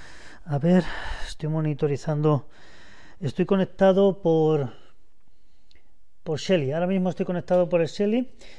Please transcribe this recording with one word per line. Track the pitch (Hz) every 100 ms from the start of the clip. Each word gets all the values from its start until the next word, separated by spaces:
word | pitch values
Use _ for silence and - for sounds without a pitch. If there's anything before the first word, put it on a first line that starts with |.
| - - - - 175
a | 143
ver, | 165 185 - - - - -
estoy | - 151
monitorizando, | 160 156 143 147 139 - 151 151 143 - - - - - - - -
estoy | 156 - 175
conectado | 190 180 - 190 190 196 185
por, | 165 160 156 156 131 - - - - - - - - - - - - - - -
por | - 147
Shelly. | - 185 131
Ahora | 156 180
mismo | 190 180
estoy | 160 190
conectado | 175 - 180 170
por | 170
el | 160
Shelly, | - 208 233 247 - -